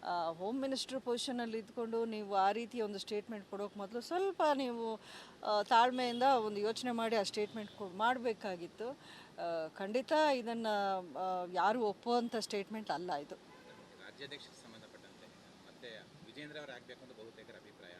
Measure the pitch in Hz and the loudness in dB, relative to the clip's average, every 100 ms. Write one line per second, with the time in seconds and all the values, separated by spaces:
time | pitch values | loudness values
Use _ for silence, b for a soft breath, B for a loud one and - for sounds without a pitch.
0 | - 175 165 165 190 262 269 262 - 262 | -2 0 0 -2 -2 0 0 -2 -2 -4
1 | - 240 262 247 233 220 208 - 226 226 | 0 0 0 -2 -2 -4 -6 -4 -2 0
2 | 233 214 202 196 190 214 233 247 214 202 | 0 -2 0 6 6 4 -2 -2 -2 -2
3 | - 208 208 220 190 196 202 208 196 233 | -4 -4 -4 -10 -8 -6 -6 -6 -6 -6
4 | 233 349 392 370 320 277 262 233 226 220 | -2 0 0 4 4 4 2 -2 -4 -4
5 | B B B B - 208 208 233 247 254 | B B B B 0 2 6 8 8 6
6 | 247 240 254 262 214 208 208 226 254 233 | 0 4 6 6 4 0 0 0 -2 0
7 | 226 226 190 - 208 226 208 - 202 175 | 2 2 2 0 -2 -4 -10 -10 -10 0
8 | 226 247 240 214 214 180 170 - 226 285 | 2 2 0 -2 -4 -6 -8 -8 -8 -8
9 | - - - - 170 165 160 - 196 220 | -14 -20 -20 -8 -4 -2 -4 -6 -2 -2
10 | 262 302 311 269 233 233 226 208 202 190 | 2 4 6 4 0 -2 0 2 2 0
11 | 180 135 185 185 180 180 180 240 220 190 | -2 -4 -2 -2 -2 4 4 4 2 0
12 | - 240 240 226 202 208 196 220 208 147 | 2 2 2 -2 -2 -4 -4 -8 -4 -4
13 | 180 147 151 - - - - - - - | -2 -4 -4 -14 -16 -20 -20 -20 -20 -20
14 | - - 139 143 - - 120 110 - - | -18 -14 -12 -12 -16 -18 -18 -18 -18 -20
15 | 98 - - - - - 98 110 127 110 | -20 -20 -20 -20 -20 -20 -20 -16 -14 -14
16 | 90 - - 117 147 151 143 123 123 120 | -16 -20 -18 -14 -12 -12 -12 -14 -14 -18
17 | 123 113 110 113 107 107 98 82 95 87 | -18 -16 -16 -16 -18 -18 -20 -20 -18 -20